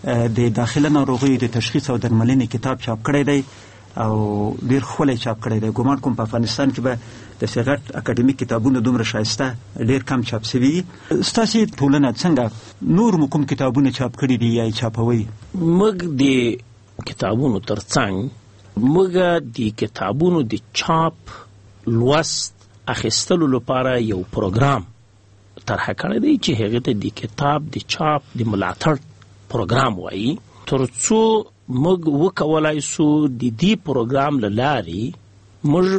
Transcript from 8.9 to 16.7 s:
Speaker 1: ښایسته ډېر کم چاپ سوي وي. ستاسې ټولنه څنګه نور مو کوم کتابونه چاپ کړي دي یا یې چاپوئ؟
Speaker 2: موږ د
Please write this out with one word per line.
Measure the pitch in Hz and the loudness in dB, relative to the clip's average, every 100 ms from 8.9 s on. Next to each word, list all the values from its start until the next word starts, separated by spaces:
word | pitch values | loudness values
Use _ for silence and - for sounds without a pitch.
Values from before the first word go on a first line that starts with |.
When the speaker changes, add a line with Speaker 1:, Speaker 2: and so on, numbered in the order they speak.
| 123 | 0
Speaker 1:
ښایسته | 110 110 107 - 135 120 - - 117 | -2 -2 -4 -2 -4 -4 -14 -4 0
ډېر | 135 127 | 0 0
کم | 131 117 | -2 -2
چاپ | 113 110 | -4 -2
سوي | 131 131 | 2 2
وي. | 170 180 - - 180 190 | 2 -4 -12 -4 -2 0
ستاسې | - 220 233 214 - | 0 2 2 0 0
ټولنه | 139 143 139 | 2 4 2
څنګه | 117 180 143 117 - - - - 170 | 2 0 2 0 -4 -18 -10 0 4
نور | 233 185 | 4 2
مو | 143 156 | 2 0
کوم | 135 | -2
کتابونه | 147 135 123 139 123 | 0 0 2 2 2
چاپ | 127 - | -4 -2
کړي | 135 123 | 0 2
دي | 117 117 | 2 2
یا | 113 | 0
یې | 110 | -2
چاپوئ؟ | 117 107 117 117 107 - - 185 165 175 | -4 0 2 2 0 -10 -12 -2 2 4
Speaker 2:
موږ | 214 190 175 135 | 4 2 -4 0
د | 139 131 117 107 - | 2 4 2 -2 -8